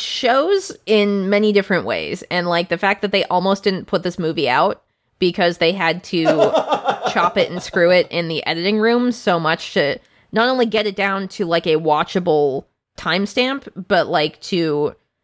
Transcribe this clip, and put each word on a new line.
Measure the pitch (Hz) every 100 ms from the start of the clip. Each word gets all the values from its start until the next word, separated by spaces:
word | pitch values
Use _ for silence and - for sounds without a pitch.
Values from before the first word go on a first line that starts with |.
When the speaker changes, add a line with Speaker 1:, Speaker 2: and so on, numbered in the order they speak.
Speaker 1:
shows | - - 226 262 320 392 - - -
in | 214 202 202 190
many | 202 214
different | 202 190 180
ways. | 98 92 78 135 -
And, | 180 175
like, | 175 180
the | -
fact | 196 196
that | 202
they | 196
almost | - 180 185 196
didn't | 208 190 -
put | 175
this | 175 170
movie | 165 160 135
out | 131 185 214 _ _ _ -
because | 180 175 175 175
they | 165
had | 196 165 170
to | - 175
Speaker 2:
<laughs> | 156 156 151 220 - 302 - - 233
Speaker 1:
chop | 208 226 220
it | 175
and | 175
screw | - 185 175
it | 180 -
in | 170 165
the | 160 -
editing | 165 180 214
room | 220 240 247
so | 233 - 175
much | 160 165 -
to | 196 143 - _ _ -
not | 208 240
only | 262
get | 233 214 208
it |
down | 196 196 196 190
to, | -
like, | 175 170 170
a |
watchable | 156 160 151 170 190 175 151 147 135 - _ _ -
timestamp, | 160 175 202 - 254 269 - - 180
but, | 185 123
like, | 165 151 -
to | - 185 160 147 147 - _ _